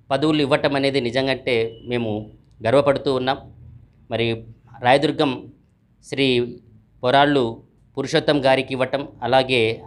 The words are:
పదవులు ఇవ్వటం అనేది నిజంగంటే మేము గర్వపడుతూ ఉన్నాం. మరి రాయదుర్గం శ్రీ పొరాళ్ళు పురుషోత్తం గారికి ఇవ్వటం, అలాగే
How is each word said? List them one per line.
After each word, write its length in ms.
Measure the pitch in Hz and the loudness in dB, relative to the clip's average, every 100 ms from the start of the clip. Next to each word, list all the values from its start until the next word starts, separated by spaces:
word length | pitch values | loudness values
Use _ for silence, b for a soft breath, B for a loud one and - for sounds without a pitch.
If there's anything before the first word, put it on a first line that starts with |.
| - | -6
పదవులు 320 | 135 151 156 | -2 0 0
ఇవ్వటం 340 | 135 147 151 139 | 2 0 0 0
అనేది 240 | 135 135 | 0 0
నిజంగంటే 760 | 120 127 135 131 - 117 113 113 113 | -2 -2 -2 -2 -2 -2 -2 -6 -6
మేము 440 | 123 113 107 110 - _ - 110 | -4 -4 -6 -8 -18 _ -6 0
గర్వపడుతూ 480 | 135 139 135 143 | 2 2 0 -2
ఉన్నాం. 220 | 131 127 143 - - - - - _ - | -2 -2 -6 -8 -20 -20 -20 -20 _ -8
మరి 340 | 113 117 113 - - _ - | -4 -2 -4 -10 -20 _ -2
రాయదుర్గం 640 | 123 143 147 147 147 127 - - _ _ _ _ | 4 4 4 0 -2 -2 -10 -20 _ _ _ _
శ్రీ 520 | - 135 135 123 120 - _ - _ - | -10 -2 0 2 -2 -8 _ -20 _ -6
పొరాళ్ళు 540 | 123 131 143 139 120 110 - _ _ - | 2 4 4 4 0 -4 -16 _ _ -10
పురుషోత్తం 460 | 131 160 160 147 | -2 -2 0 2
గారికి 280 | 131 131 123 | 2 2 0
ఇవ్వటం, 360 | 131 127 143 143 - | -4 -4 -4 -8 -8
అలాగే 580 | 120 131 127 127 110 117 | 0 2 2 2 2 -2